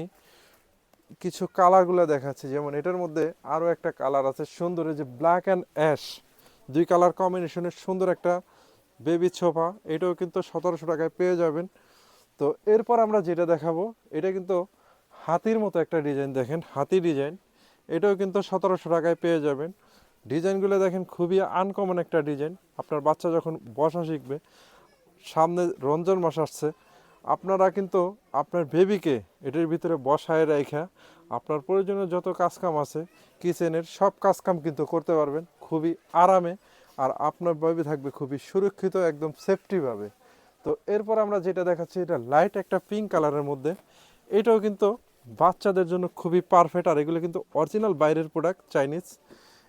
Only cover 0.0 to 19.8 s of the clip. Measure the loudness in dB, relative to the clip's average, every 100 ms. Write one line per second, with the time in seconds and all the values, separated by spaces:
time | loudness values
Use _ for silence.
0 | -6 _ _ _ _ _ _ _ _ _
1 | _ -10 -8 -6 -4 4 8 8 6 4
2 | 2 0 -4 -8 -6 -6 -4 -4 -4 -4
3 | -4 -2 -4 -4 -6 -2 0 -2 -4 -4
4 | 0 0 0 -2 -8 -6 -4 -2 -4 -4
5 | -8 -2 2 2 2 -2 -2 0 0 0
6 | -4 -18 _ _ -20 _ -4 0 4 4
7 | 4 2 -2 -2 -6 -6 -8 -8 -6 -2
8 | 0 0 0 -2 -4 _ _ _ _ -8
9 | -2 0 0 0 0 0 -2 -4 -6 -4
10 | -2 -2 -4 -6 -6 -4 -4 -4 -4 -2
11 | -2 0 0 2 0 -2 -6 _ _ _
12 | _ _ _ -4 -2 0 2 2 4 2
13 | 4 2 0 0 2 0 0 -2 -4 -8
14 | -10 -4 -4 -4 -2 -2 -2 _ _ _
15 | _ -12 -4 -2 0 0 0 -2 0 -2
16 | -2 -2 -2 -2 -4 -4 -6 -6 0 0
17 | 0 -2 -4 -8 _ _ _ _ -6 0
18 | 0 0 0 -2 -2 -2 0 -2 0 0
19 | 2 0 0 0 0 -2 -6 -12